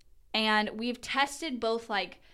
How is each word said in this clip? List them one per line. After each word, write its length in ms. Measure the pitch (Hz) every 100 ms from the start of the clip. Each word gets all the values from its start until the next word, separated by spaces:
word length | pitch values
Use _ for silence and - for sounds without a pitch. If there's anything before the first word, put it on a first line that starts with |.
| - - -
And 380 | 220 220 214 214
we've 260 | 220 240 240
tested 640 | - 262 285 - 320 247
both, 280 | 226 226 226
like, 300 | 202 185 - -